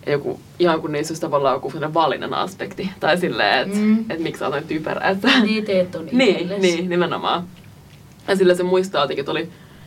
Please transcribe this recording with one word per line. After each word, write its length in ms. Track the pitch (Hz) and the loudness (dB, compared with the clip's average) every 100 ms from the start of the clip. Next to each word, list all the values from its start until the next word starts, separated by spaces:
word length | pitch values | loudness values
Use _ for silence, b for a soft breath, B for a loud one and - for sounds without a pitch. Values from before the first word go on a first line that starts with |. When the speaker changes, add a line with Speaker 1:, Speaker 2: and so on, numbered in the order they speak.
| - | -2
Speaker 1:
joku, 280 | 143 127 - - - | -2 -2 -8 -12 0
ihan 220 | 175 160 | 2 2
kun 100 | 160 | -2
niissä 200 | 147 151 | -4 -6
olisi 100 | 160 | -6
tavallaan 340 | 160 147 135 131 | -2 0 0 0
joku 140 | 139 | -4
sellainen 220 | 160 156 | -6 -2
valinnan 400 | 160 151 107 - | 0 0 0 -4
aspekti. 560 | 76 180 - 190 - 190 - | -4 -4 -6 -10 -8 -10 -4
Tai 180 | 156 175 | 0 2
silleen, 420 | 175 117 104 127 190 | 0 2 2 4 2
et, 60 | 202 | 0
Speaker 2:
Mm. 300 | 214 220 220 | 4 2 2
Speaker 1:
et 80 | 160 | -4
miksi 200 | 160 - | -6 -4
sä 60 | 139 | -4
oot 60 | |
noin 140 | 143 - | -4 -4
typerä, 420 | 156 156 - 175 | -4 -4 -2 0
et 120 | 196 | 2
sä 180 | 240 269 | 2 4
Speaker 2:
Niin, 260 | 208 220 208 | 2 0 0
teet 260 | 190 180 | 0 0
ton 140 | 175 165 | -4 -2
Speaker 1:
Niin, 180 | 247 254 | 2 4
Speaker 2:
itsellesi. 300 | 160 175 196 | 2 -2 0
Speaker 1:
niin, 280 | 185 170 180 | 2 2 0
nimenomaan. 540 | 175 165 107 90 156 180 - - - - - - - - | 0 0 -2 -2 -2 -4 -14 -20 -20 -20 -20 -20 -14 -2
Ja 80 | 196 | 4
sillä 200 | 185 180 | 4 4
se 80 | |
muistaa 400 | 180 185 185 151 | 4 2 2 0
jotenkin, 180 | 143 143 | 0 -2
että 100 | 139 | -4
oli 180 | 156 175 B B B | -4 -6 B B B